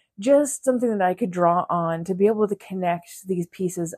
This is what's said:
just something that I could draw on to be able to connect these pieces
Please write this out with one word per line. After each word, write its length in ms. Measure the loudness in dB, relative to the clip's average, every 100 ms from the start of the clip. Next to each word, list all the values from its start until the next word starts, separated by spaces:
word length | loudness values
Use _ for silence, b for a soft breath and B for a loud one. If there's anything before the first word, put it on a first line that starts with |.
| b -4
just 440 | 4 4 4 0
something 260 | -2 0 0 0
that 40 |
I 120 | 0
could 180 | 0 -4
draw 340 | 2 2 2 0
on 340 | -2 -2 -4 -4
to 80 |
be 140 | 2 2
able 200 | 2 0
to 80 | -2
connect 720 | -8 -4 -2 -4 -8 -14 -6
these 200 | -4 -4
pieces 460 | -6 -6 -4 -8